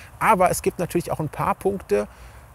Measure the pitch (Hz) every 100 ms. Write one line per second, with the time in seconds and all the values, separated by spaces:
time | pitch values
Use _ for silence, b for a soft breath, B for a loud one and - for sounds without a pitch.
0 | B - 170 214 180 170 - - 175 165
1 | - - 156 - 156 196 190 196 - 202
2 | 208 B B B B